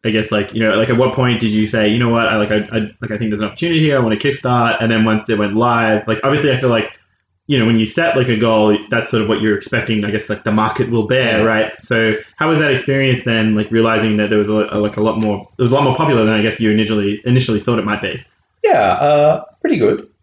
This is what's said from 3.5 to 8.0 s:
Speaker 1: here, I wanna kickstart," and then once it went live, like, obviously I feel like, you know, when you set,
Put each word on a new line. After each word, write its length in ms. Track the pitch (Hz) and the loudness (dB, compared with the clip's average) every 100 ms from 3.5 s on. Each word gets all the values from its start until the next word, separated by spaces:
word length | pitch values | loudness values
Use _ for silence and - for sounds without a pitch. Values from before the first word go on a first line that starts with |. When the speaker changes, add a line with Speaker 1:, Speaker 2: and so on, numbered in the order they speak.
| - 170 160 | -4 -2 2
Speaker 1:
here, 160 | 156 135 | 2 2
I 20 | |
wanna 160 | 113 107 | 0 0
kickstart," 640 | 143 135 127 123 117 107 | -2 -2 -2 0 0 0
and 100 | 113 | 0
then 140 | 110 110 | 2 2
once 240 | 107 107 | 0 -2
it 80 | 107 | -2
went 160 | 104 107 | 0 0
live, 520 | 120 117 110 107 113 | 0 0 0 0 -2
like, 120 | 107 | -2
obviously 280 | 135 147 143 | 0 0 0
I 60 | 127 | 0
feel 100 | 127 | 0
like, 220 | 113 107 - _ _ _ _ - | 0 -2 -12 _ _ _ _ -2
you 80 | 139 | 0
know, 80 | 113 | 2
when 140 | 113 | 2
you 60 | 107 | 0
set, 320 | - | -2